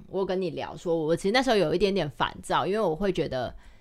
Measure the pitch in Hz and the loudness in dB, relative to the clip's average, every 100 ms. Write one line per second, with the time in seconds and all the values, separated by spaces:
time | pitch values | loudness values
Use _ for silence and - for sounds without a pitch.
0 | - 185 185 185 180 135 101 151 175 165 | -8 -4 -2 -2 -2 -4 -8 -6 -2 0
1 | 151 165 196 247 262 214 156 175 202 196 | 2 2 2 2 4 4 4 2 2 2
2 | 151 - - - - 156 143 214 190 156 | -2 -2 -2 -4 -2 0 0 0 0 0
3 | 202 - 135 131 113 - - - | 0 0 -2 -4 -6 -8 -18 -20